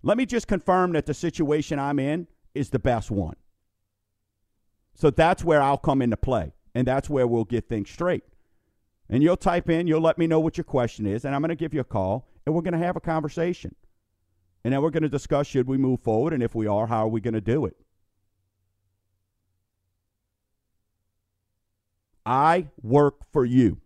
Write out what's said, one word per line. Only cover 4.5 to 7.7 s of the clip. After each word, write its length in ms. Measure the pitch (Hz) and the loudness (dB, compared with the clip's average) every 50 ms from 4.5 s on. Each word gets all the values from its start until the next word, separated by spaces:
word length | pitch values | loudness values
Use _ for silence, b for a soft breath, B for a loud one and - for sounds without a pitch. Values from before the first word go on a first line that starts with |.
| _ _ _ _ _ _ _ _ _ | _ _ _ _ _ _ _ _ _
So 160 | - - 147 | 2 2 2
that's 320 | 131 - 160 170 185 - | 4 6 4 4 4 0
where 200 | - 170 156 147 | 2 2 4 4
I'll 160 | 139 135 143 135 | 4 4 0 0
come 240 | - 160 135 135 | 0 0 0 2
into 140 | 123 120 107 | 2 0 0
play, 360 | - - 135 127 101 78 76 - _ _ - _ | -2 -2 -2 -2 -2 -2 -6 -12 _ _ -8 _
and 120 | 120 127 | -2 0
that's 240 | 131 127 139 - - | 0 0 -2 -2 -2
where 160 | 147 131 127 | 0 0 2
we'll 180 | 120 117 117 113 | 2 2 0 0
get 240 | - 120 113 - | -2 -4 -4 -4
things 220 | _ | _